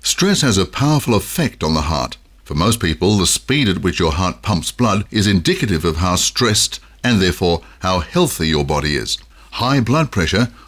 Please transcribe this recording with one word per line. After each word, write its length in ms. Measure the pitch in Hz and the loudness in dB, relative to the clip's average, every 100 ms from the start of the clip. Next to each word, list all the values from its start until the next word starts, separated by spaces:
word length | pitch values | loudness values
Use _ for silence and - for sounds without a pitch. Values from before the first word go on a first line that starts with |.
Stress 400 | - - 190 202 | -6 0 0 2
has 160 | 135 95 | 2 2
a 80 | 90 | 0
powerful 480 | - 143 151 - | 0 2 2 2
effect 500 | 107 - - 165 - | 0 0 -2 -4 -2
on 80 | 80 | -2
the 80 | 78 | 0
heart. 380 | 73 76 64 - _ _ | 0 -2 -4 -8 _ _
For 100 | - | -8
most 240 | 73 95 110 | -2 0 0
people, 380 | 87 78 90 104 | -2 0 2 2
the 100 | 87 | 2
speed 440 | - - 139 120 | -2 -2 0 0
at 100 | 90 | 0
which 180 | 92 85 | 0 0
your 140 | 82 | 0
heart 300 | 73 92 - | 0 -2 -4
pumps 280 | - 95 76 | -2 -2 -2
blood 360 | - 120 101 104 | -2 0 0 -2
is 160 | 110 101 | 0 2
indicative 600 | 95 82 190 120 82 85 | 2 2 -2 0 0 0
of 100 | 80 | 0
how 200 | 90 90 | 0 0
stressed 600 | - - 120 110 - - - - | -2 0 0 0 -2 -6 -18 -6
and 200 | 120 110 | 0 2
therefore 400 | 92 87 90 82 - - | 2 2 0 0 -4 -8
how 200 | 92 92 | -2 -2
healthy 480 | 82 175 170 - 80 | -2 0 0 0 0
your 180 | 76 71 | 0 0
body 300 | 73 73 71 | -2 -2 -2
is. 200 | 52 - - - - | -4 -8 -10 -20 -14
High 280 | - 120 139 | -6 0 0
blood 320 | 110 143 151 | 2 0 0
pressure 360 | - 78 92 120 - | -2 0 0 -2 -4